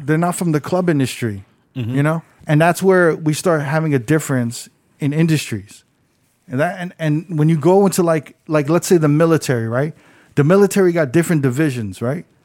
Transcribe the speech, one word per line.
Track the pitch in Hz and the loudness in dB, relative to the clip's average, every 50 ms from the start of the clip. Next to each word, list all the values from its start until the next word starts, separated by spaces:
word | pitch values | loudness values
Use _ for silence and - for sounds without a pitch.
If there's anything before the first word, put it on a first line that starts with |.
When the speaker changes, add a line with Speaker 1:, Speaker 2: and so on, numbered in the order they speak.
| 147 | -4
Speaker 1:
they're | 131 156 160 | -2 0 0
not | 170 175 170 | 0 -2 -2
from | - 185 170 151 | -2 -2 0 -2
the | 151 | -2
club | - - 180 180 185 175 | -2 -2 -2 -2 0 0
industry, | 160 143 131 117 - - 123 113 101 98 98 _ _ _ _ _ - | 0 0 0 -2 -4 -6 -6 -6 -6 -8 -12 _ _ _ _ _ -10
Speaker 2:
Mm-hmm. | 135 117 107 127 | -10 -8 -4 -2
Speaker 1:
you | 139 143 | 0 0
know? | 151 160 165 - _ _ _ - - | 0 -2 -4 -6 _ _ _ -4 0
And | 156 147 | 2 4
that's | 165 175 165 - | 4 4 2 2
where | 185 190 190 185 175 165 151 | 2 2 4 4 4 2 2
we | - 165 151 156 | 0 -2 -4 -4
start | - - 185 165 151 139 | -2 0 0 0 0 -2
having | 139 151 160 160 160 143 | -2 -2 -2 -2 0 -2
a | 131 | -2
difference | 113 - 156 156 - - 143 127 120 117 120 - - - _ _ _ _ _ - | 0 0 0 0 0 -2 -2 -2 -2 -4 -6 -10 -16 -18 _ _ _ _ _ -6
in | 156 139 143 | -4 -4 0
industries. | 160 165 165 156 139 - - - 101 95 - - - _ _ _ _ _ _ _ _ _ _ _ _ _ - | 0 0 2 0 -2 -2 -6 -8 -10 -10 -12 -20 -20 _ _ _ _ _ _ _ _ _ _ _ _ _ -10
And | 117 127 | -4 -4
that, | 151 175 190 190 | -2 -2 -4 -8
and, | 175 180 - - | -12 -12 -10 -6
and | 160 156 147 156 156 - 170 147 | -4 -2 -2 -2 -4 -6 -4 0
when | 151 160 | 2 2
you | 165 151 | 2 2
go | 139 175 185 196 202 | 2 4 4 4 4
into, | 190 - - 175 | 2 2 0 0
like, | 170 160 156 - - - _ _ - | 0 0 -2 -4 -8 -20 _ _ -2
like, | 151 151 147 135 | -2 -2 0 2
let's | 165 175 - - | 0 0 2 2
say | 190 170 | 2 2
the | 156 147 | 4 2
military, | 147 151 170 165 160 147 - - 131 117 113 113 | 2 4 4 2 2 0 0 -2 -4 -2 -2 -4
right? | 113 127 143 160 - _ _ _ _ _ _ _ - | -4 -4 -4 -4 -6 _ _ _ _ _ _ _ -2
The | - 139 | 0 2
military | 151 185 196 202 190 - 202 190 180 175 | 4 4 4 4 4 4 2 2 2 2
got | 170 156 127 | 0 -2 0
different | 117 170 165 - 175 151 135 | 2 0 2 2 0 0 0
divisions, | 135 120 135 160 151 127 123 110 98 92 - | 0 0 0 -2 -2 -2 -4 -8 -8 -8 -6
right? | 117 120 143 175 - _ _ _ _ | -6 -6 -6 -6 -10 _ _ _ _